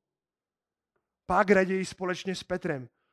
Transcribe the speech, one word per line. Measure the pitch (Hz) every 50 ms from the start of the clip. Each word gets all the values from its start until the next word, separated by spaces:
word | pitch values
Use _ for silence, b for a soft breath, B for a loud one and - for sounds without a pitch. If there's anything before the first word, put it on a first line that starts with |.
| _ _ _ _ _ _ _ _ _ _ _ _ _ _ _ _ _ _ _ _ _ _ _ _ _
Pak | - 180 190 208 190
raději | 208 190 190 180 190 190 185
společně | - - - 185 180 180 170 - 190 185
s | - -
Petrem | - 180 180 - 175 151 131 123 - _ _ _ _